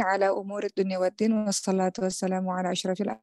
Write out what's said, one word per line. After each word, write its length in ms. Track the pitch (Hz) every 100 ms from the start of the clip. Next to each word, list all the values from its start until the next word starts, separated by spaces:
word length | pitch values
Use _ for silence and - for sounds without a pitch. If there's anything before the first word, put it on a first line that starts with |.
ala 260 | 190 196 196 196
umurid 340 | 196 202 202 -
dunya 240 | 190 185
waddin 480 | 185 - 220 220 208
wassalatu 560 | 196 - 190 185 -
wassalamu 480 | 190 - 185 185 185
ala 180 | 185 180
asyrafil 400 | 180 190 185 202 -